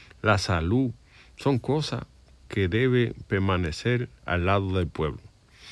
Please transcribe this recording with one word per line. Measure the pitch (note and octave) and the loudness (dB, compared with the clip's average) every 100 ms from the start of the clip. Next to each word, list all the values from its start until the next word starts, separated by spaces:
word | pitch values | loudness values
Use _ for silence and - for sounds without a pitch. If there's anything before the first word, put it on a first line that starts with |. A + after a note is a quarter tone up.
| - - | -20 -2
la | G#2 G2 | 2 2
salud, | - F2 E2 A#2+ C3 - - - - | 2 0 2 2 0 -4 -18 -20 -20
son | - C3+ B2+ | -4 0 0
cosas | - D3+ D3 B2 - - - - - | 0 -2 -2 -8 -10 -20 -20 -20 -6
que | - F#2 | -2 0
deben | F2 C3 B2 A#2+ - - | 2 2 2 0 -4 -4
permanecer | G2 G2 F2+ E2+ D#2 A#2 A#2+ B2 - | 0 2 0 0 -2 -2 -2 -4 -10
al | - F2 F2 | -4 0 2
lado | G2 G2 F#2 | 2 0 -2
del | E2+ | -2
pueblo. | - D2+ A#1+ - _ _ - - | -2 -4 -4 -16 _ _ -20 -20